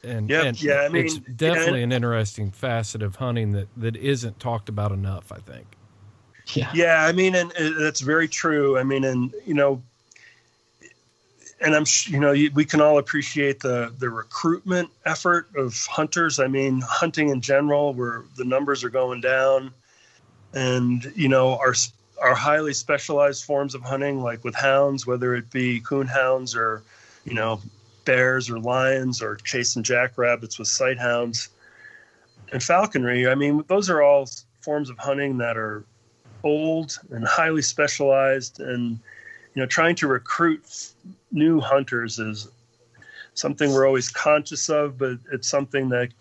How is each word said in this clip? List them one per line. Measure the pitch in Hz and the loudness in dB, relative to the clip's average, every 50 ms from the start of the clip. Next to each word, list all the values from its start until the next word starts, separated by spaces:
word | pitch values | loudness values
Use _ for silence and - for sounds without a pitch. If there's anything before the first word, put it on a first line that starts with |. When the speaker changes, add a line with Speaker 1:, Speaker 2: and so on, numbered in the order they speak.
| - 123 | -10 -8
Speaker 1:
and, | 120 113 107 107 | -6 -4 -2 0
Speaker 2:
Yep, | 139 160 151 | 0 2 2
Speaker 1:
and | 131 117 104 | 0 -2 -2
Speaker 2:
yeah, | 147 143 143 | 0 2 2
I | 143 143 147 165 | 2 2 2 2
Speaker 1:
it's | 170 165 160 160 | 0 0 0 -4
Speaker 2:
mean, | 143 - - 123 | -6 -10 -14 -4
Speaker 1:
definitely | 113 156 160 170 165 160 170 156 123 | 0 0 2 2 2 2 2 0 0
Speaker 2:
yeah, | 120 | 0
and | 120 127 | 0 0
Speaker 1:
an | |
interesting | 120 117 120 117 113 107 101 - - 107 98 | 0 0 0 0 0 0 -2 -4 -6 -6 -6
facet | 95 - - 131 117 113 110 - - 113 | -6 -6 -4 -2 -2 -2 -4 -4 -6 -6
of | 107 101 92 | -4 -6 -4
hunting | - 135 123 120 117 110 104 101 | -4 -4 -2 -2 0 0 0 -2
that, | 101 98 - _ | -2 -4 -6 _
that | 123 113 117 117 | -6 -6 -6 -6
isn't | - - 139 139 123 120 113 104 - | -4 -2 -2 -2 -2 -4 -10 -10 -8
talked | - 123 120 110 104 - | -6 -6 -6 -6 -6 -8
about | 107 104 104 104 | -6 -4 -2 -2
enough, | 98 95 98 95 95 87 - - | -2 -2 -4 -4 -6 -8 -10 -16
I | - | -18
think. | - 101 - 64 60 - - - _ - _ _ _ - - _ _ _ _ _ - _ - - | -18 -16 -18 -20 -20 -20 -20 -20 _ -20 _ _ _ -20 -20 _ _ _ _ _ -20 _ -4 -4
Speaker 3:
Yeah. | 139 131 - 156 | -4 -4 0 2
Speaker 2:
Yeah, | 165 170 170 165 160 208 | 2 4 6 6 6 6
I | 208 190 | 4 4
mean, | 185 190 190 185 | 4 4 4 4
and, | 180 175 170 170 | 2 0 2 0
and | 180 156 156 160 160 | 0 0 0 0 0
that's | 151 156 151 - | 0 0 0 -2
very | 135 135 156 165 165 | -2 2 2 2 2
true. | 156 - - - 165 156 147 143 139 131 | 0 -2 -2 -2 0 2 2 2 2 2
I | 127 127 | 2 2
mean, | 135 139 135 135 | 0 0 0 0
and, | 135 127 123 123 127 - 104 - | 0 0 0 -2 -2 -6 -10 -6
you | 202 156 | -2 2
know, | 143 143 139 139 127 123 _ _ _ _ _ - - - - _ _ _ _ _ _ _ _ _ _ - - _ _ _ _ _ _ _ _ _ _ _ - _ _ | 4 4 4 2 0 -8 _ _ _ _ _ -20 -20 -20 -20 _ _ _ _ _ _ _ _ _ _ -20 -20 _ _ _ _ _ _ _ _ _ _ _ -20 _ _
and | 165 156 156 | 0 2 2
I'm | 151 151 | 2 2
sh-, | - - - - - | 2 0 0 0 0
you | 160 139 | 0 2
know, | 147 143 143 | 4 4 4
y-, | 143 151 147 143 | 4 4 4 4
we | 147 151 | 2 2
can | - - 151 | 2 4 4
all | 147 151 151 | 6 6 6
appreciate | 143 139 - - 147 139 - - 151 143 139 139 139 | 4 4 2 -4 -4 -4 -4 -4 -2 0 0 -2 -2
the, | - 131 123 120 120 117 120 | -2 -2 -2 -2 -4 -6 -6
the | 127 127 123 | -6 -6 -6
recruitment | 113 113 107 _ - - - 165 170 185 _ 185 180 180 175 - _ _ _ | -6 -8 -12 _ -10 -2 0 0 0 0 _ 0 0 0 0 -4 _ _ _
effort | - - - - 180 175 170 156 _ - | -4 -4 -2 -2 -2 -2 -2 -8 _ -6
of | 143 131 120 107 - - - | -4 -4 -4 -4 -8 -8 -6
hunters. | - - 156 151 - 175 170 160 131 - | -4 -4 -4 -2 -2 -2 -2 0 0 0
I | 131 | 0
mean, | 131 135 135 135 135 131 131 | 0 0 -2 0 0 -2 -2
hunting | 127 123 - - 175 165 - 165 151 147 | -2 -4 -2 -2 -2 -2 0 0 0 0
in | 139 127 | 0 -2
general, | 123 143 139 139 147 147 147 143 147 143 131 | 0 2 2 2 4 2 2 2 2 0 -2
where | 123 123 120 117 117 117 - - | -4 -6 -6 -6 -10 -12 -16 -12
the | 127 127 | -6 -4
numbers | 127 127 135 143 143 139 131 123 | 0 0 0 0 0 -2 -2 -4
are | 120 | -4
going | 117 131 127 123 123 120 | -2 -2 -2 -2 -4 -2
down, | 120 127 131 131 131 135 135 131 131 131 127 _ _ _ _ _ _ _ _ _ _ _ _ _ _ _ - | 0 0 2 2 4 4 2 2 0 -4 -16 _ _ _ _ _ _ _ _ _ _ _ _ _ _ _ -4
and, | 135 131 127 127 127 123 123 123 120 117 - - | -2 0 0 2 2 2 2 0 -2 -4 -8 -4
you | 190 147 | 0 2
know, | 131 135 131 131 131 131 | 4 4 4 4 4 2
our | 120 135 127 | 2 0 0
s-, | 127 - - - _ _ _ _ _ - | 2 0 -2 -4 _ _ _ _ _ 0
our | - 127 131 | 2 4 4
highly | - 123 147 151 156 156 147 135 | 4 2 2 2 2 0 -2 -4
specialized | - - - 147 135 - - 151 143 143 143 139 - - | -6 -2 -2 -2 -2 -2 -2 2 4 4 2 2 -2 -6
forms | - 147 139 143 139 127 | -2 -2 -2 -2 -2 -6
of | 131 | -10
hunting, | 123 127 135 135 139 143 139 131 | -6 -6 -4 -2 -2 -2 -2 -2
like | 127 120 117 113 - | -4 -4 -6 -6 -8
with | 120 107 | -8 -6
hounds, | - 135 139 135 139 139 143 139 131 - | 0 2 2 4 4 4 2 0 -2 -2
whether | 127 123 123 127 123 123 | -4 -2 0 0 -2 -2
it | 120 113 117 | -2 -4 -6
be | - 131 127 127 123 117 | -4 -2 0 0 -2 -2
coon | 113 - 139 139 135 | -4 -2 -2 -2 -2
hounds | 127 120 135 131 127 131 131 127 127 123 | 0 0 0 2 2 2 0 -2 -6 -4
or, | 117 113 113 110 107 107 _ - - - - - _ _ | -2 -2 -2 -2 -6 -10 _ -20 -20 -20 -20 -20 _ _
you | 117 120 | -6 -4
know, | 113 110 113 110 101 101 - _ - _ _ _ _ _ | -2 -2 -2 -4 -4 -8 -16 _ -20 _ _ _ _ _
bears | 147 127 127 127 127 131 127 120 120 | 2 2 4 4 2 2 0 -2 -6
or | 117 | -8
lions | 117 110 123 123 131 131 131 135 131 127 127 123 - | -6 -4 -2 0 0 2 2 0 0 -2 -4 -4 -4
or | 113 107 104 | -6 -8 -8
chasing | 104 - - - 123 120 - - 123 110 | -8 -8 -6 -4 -2 -2 -2 -4 -4 -2
jackrabbits | 127 123 123 127 127 - - 123 120 120 117 117 107 - | 0 0 0 0 0 -2 0 0 0 0 0 -4 -14 -12
with | - 110 - | -8 -4 -4
sight | - - 135 127 131 | -2 0 0 0 0
hounds | 120 123 120 120 120 120 120 113 117 - - _ _ _ - _ - - - - - - _ _ _ _ _ _ _ - - - | 0 -2 0 0 0 -2 -2 -4 -8 -8 -10 _ _ _ -20 _ -20 -20 -20 -20 -20 -20 _ _ _ _ _ _ _ -14 -8 -6
and | 127 - | -6 0
falconry. | - 170 180 190 180 - 143 123 120 123 123 123 | 2 4 4 2 2 0 -2 0 0 2 2 2
I | 127 131 | 2 2
mean, | 139 143 143 147 151 151 | 2 2 2 2 0 0
those | - 185 202 202 185 | 2 0 0 2 2
are | 175 151 | 2 6
all | 147 143 143 139 135 | 6 6 6 6 2
s-, | 127 - - - _ _ _ | -2 -12 -18 -20 _ _ _
forms | - 156 147 147 147 127 | -6 -4 -4 -4 -4 -6
of | 120 | -8
hunting | 110 135 143 139 139 143 139 131 123 | -8 -4 -2 -2 0 0 -2 0 -2
that | 120 117 113 | -2 -2 -2
are | 110 110 107 107 107 104 _ _ _ _ _ _ _ _ - - - - | -4 -4 -6 -8 -10 -12 _ _ _ _ _ _ _ _ -20 -18 -4 0
old | 151 147 151 156 160 160 165 160 143 - - - - | 0 0 0 0 0 -2 -2 -4 -6 -10 -14 -14 -12
and | 131 117 113 | -8 -4 -2
highly | 113 - - 160 160 160 156 | 0 2 2 2 2 2 0
specialized, | 131 - - - 147 143 - - 143 139 135 135 135 135 135 135 127 - _ - | -2 -2 0 0 0 0 0 0 2 4 4 4 4 2 0 0 -4 -10 _ -12
and, | 139 131 123 120 120 120 113 113 _ - - - - - - - - _ _ | -8 -6 -4 -2 -2 -4 -4 -8 _ -18 -20 -20 -20 -20 -20 -20 -20 _ _
you | 135 | -6
know, | 131 | -4
trying | 127 - 170 160 170 175 | -2 2 2 2 2 2
to | - 160 | 2 0
recruit | 143 131 123 - - - - 170 170 156 151 _ | 0 0 -2 -2 -6 -2 2 2 2 2 0 _
f-, | - - - - - _ _ _ - - _ _ _ 233 | -16 -16 -16 -16 -16 _ _ _ -20 -20 _ _ _ 0
new | 151 151 165 165 156 | 2 4 4 4 2
hunters | 123 - 135 139 135 - 127 120 117 113 - | 2 2 2 2 2 0 -4 -4 -4 -6 -6
is | 113 110 110 107 104 107 - _ _ _ _ _ _ _ _ _ - - - - - - _ _ | -6 -6 -6 -8 -10 -14 -16 _ _ _ _ _ _ _ _ _ -20 -20 -20 -20 -20 -20 _ _
something | - - 135 147 - 151 143 135 | -6 -4 -4 -2 0 0 2 4
we're | 135 135 | 6 6
always | 135 135 127 120 | 6 4 2 0
conscious | - - - - 151 151 151 147 - 156 - - - | -2 -6 0 2 4 4 4 2 -4 -8 -6 -2 0
of, | 160 147 147 147 135 | 0 0 0 -2 -2
but | 127 139 131 127 123 127 - 139 | -4 -4 -4 -4 -8 -10 -10 -8
it's | 127 - - | -6 -4 -2
something | - 143 139 131 - 139 131 131 | -2 -2 -2 -2 -2 -2 0 0
that | 123 123 123 123 - _ | 0 0 -2 -4 -8 _